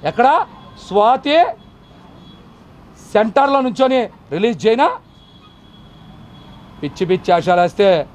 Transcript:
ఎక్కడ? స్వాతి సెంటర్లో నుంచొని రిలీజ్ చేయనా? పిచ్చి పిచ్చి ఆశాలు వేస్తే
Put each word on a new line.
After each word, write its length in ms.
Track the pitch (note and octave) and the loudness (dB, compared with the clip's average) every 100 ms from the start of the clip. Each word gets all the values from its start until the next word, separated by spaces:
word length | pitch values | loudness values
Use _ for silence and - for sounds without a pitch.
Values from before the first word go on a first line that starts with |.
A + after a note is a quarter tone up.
ఎక్కడ? 420 | D3 F#3 B3+ E4 G4 - - - - | -6 0 2 2 -2 -12 -20 -20 -4
స్వాతి 560 | G3 G#3+ C4 C#4+ D#4 F4+ - - - - - - - - - - - - - - - - | 0 0 0 0 0 0 -4 -20 -20 -20 -20 -20 -20 -20 -20 -20 -20 -20 -20 -20 -20 -4
సెంటర్లో 480 | G#3 A3 C#4 C#4 C#4 | -2 0 0 0 0
నుంచొని 420 | B3+ A3+ C4 C4 A3 - - | -2 -2 0 0 -4 -10 -12
రిలీజ్ 340 | D#3 A3+ F3 G#3 | -4 -4 0 0
చేయనా? 240 | A#3 D#4+ B4+ _ - - - - - - - - - - - - - - - - - | 0 0 -2 _ -20 -20 -20 -20 -20 -20 -20 -20 -20 -20 -20 -20 -20 -20 -20 -20 -14
పిచ్చి 240 | D3 - F3 | -12 -8 -4
పిచ్చి 280 | F#3 - | -2 0
ఆశాలు 260 | F3 E3+ F3 | 0 2 0
వేస్తే 460 | F3 - G3+ E3+ C3+ | 0 2 2 2 -2